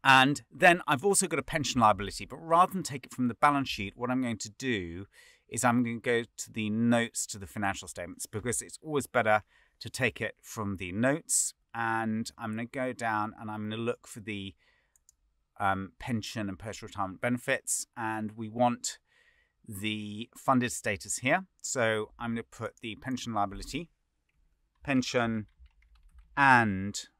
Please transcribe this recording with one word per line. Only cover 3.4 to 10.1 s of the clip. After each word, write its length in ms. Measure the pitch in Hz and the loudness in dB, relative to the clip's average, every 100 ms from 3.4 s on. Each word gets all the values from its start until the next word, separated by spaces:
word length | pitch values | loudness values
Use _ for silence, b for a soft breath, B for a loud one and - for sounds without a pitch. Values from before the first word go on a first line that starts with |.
| 147 143 131 | 4 4 -2
sheet, 240 | - 98 - | -4 -6 -4
what 140 | 123 | -2
I'm 120 | 127 | -2
going 160 | 123 110 | -2 -4
to 120 | 113 | -8
do 580 | 101 131 110 87 85 98 b b b b | -8 -4 -2 -4 -10 -12 b b b b
is 140 | 117 | 0
I'm 200 | 123 120 | 4 4
gonna 160 | 117 117 | 2 -2
go 240 | 123 117 120 - | 0 0 -2 -12
to 140 | - | -10
the 180 | 113 107 | -4 -2
notes 560 | 110 117 117 117 - - | 2 4 4 2 -4 -8
to 120 | 104 | -10
the 80 | 98 | -10
financial 400 | 110 98 95 92 | -4 -2 -2 -10
statements 380 | - 87 - - | -10 -10 -10 -10
because 360 | 107 107 - | -6 -4 -4
it's 160 | 92 - | -6 -14
always 240 | 156 147 123 | -4 -4 0
better 360 | 123 107 107 - b b b | 0 4 2 0 b b b
to 100 | - | -12
take 320 | - 123 | -2 -2